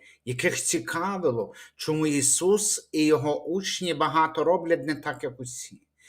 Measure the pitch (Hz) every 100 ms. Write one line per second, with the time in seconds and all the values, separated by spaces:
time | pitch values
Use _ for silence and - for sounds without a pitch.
0 | - _ 120 123 175 - - 170 165 165
1 | 190 190 160 117 98 - - - - 156
2 | 156 143 - - 180 202 - - - 156
3 | 151 147 147 143 147 190 190 - 180 151
4 | 156 156 160 160 156 180 165 170 143 143
5 | 151 139 143 123 123 - - - _ _